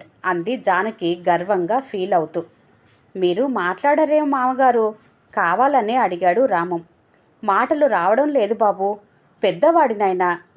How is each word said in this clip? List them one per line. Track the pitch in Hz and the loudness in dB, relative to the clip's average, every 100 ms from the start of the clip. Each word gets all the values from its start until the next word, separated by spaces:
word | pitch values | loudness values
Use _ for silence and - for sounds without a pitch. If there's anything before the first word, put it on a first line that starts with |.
| - _ | -8 _
అంది | 185 175 180 254 | -4 -4 -4 -4
జానకి | 196 180 208 226 170 175 175 | 0 0 -2 -4 -4 -4 0
గర్వంగా | 170 180 196 175 240 | -2 0 -2 0 -4
ఫీల్ | 269 202 185 | -4 -8 -2
అవుతూ. | 185 156 170 170 _ _ _ _ _ _ 190 | -2 -2 -8 -10 _ _ _ _ _ _ -2
"మీరు | 180 175 277 | -2 0 -2
మాట్లాడరేం | 226 175 190 285 294 302 302 294 | -2 -2 -2 0 2 2 2 0
మామగారు?" | 269 254 254 262 240 214 220 _ _ _ - | 0 -2 2 2 4 0 -4 _ _ _ -2
కావాలనే | 170 185 277 277 214 | 0 2 2 2 0
అడిగాడు | 254 202 175 180 190 | 0 -2 0 0 2
రామం. | 262 180 170 170 165 _ _ _ _ _ | 2 0 -2 -6 -10 _ _ _ _ _
"మాటలు | 214 196 262 302 285 | -2 0 2 2 2
రావడం | 196 180 233 302 | 2 2 2 2
లేదు | 277 202 | 0 0
బాబు, | 220 208 190 196 208 _ _ _ - | 0 0 0 -4 -6 _ _ _ -4
పెద్దవాడినైనా | 196 170 294 339 277 208 196 185 180 170 - | -4 2 2 4 2 0 -2 0 0 -2 -8